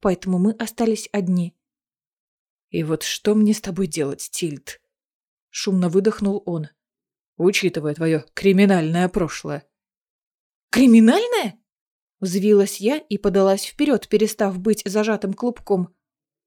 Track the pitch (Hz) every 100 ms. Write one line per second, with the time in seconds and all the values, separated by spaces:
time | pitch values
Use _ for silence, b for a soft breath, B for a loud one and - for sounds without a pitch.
0 | 208 180 196 180 196 226 220 - 233 214
1 | - 208 180 180 170 - _ _ _ _
2 | _ _ _ _ _ _ _ 170 156 156
3 | - - - 214 214 214 196 180 190 160
4 | 143 143 - - 175 143 - - _ _
5 | _ _ _ _ _ - - 185 180 180
6 | 202 208 202 202 - 170 151 _ _ _
7 | _ _ _ _ 175 202 185 175 151 147
8 | 160 160 - - 196 185 202 190 160 170
9 | 180 208 165 - 156 147 - _ _ _
10 | _ _ _ _ _ _ _ - 262 226
11 | 220 339 480 466 240 - _ _ _ _
12 | _ _ 190 185 208 202 196 - 202 302
13 | - 202 202 190 190 196 - - 294 226
14 | - 214 214 - 202 185 196 214 202 208
15 | 214 208 196 202 240 233 - 190 180 _
16 | _ _ _ _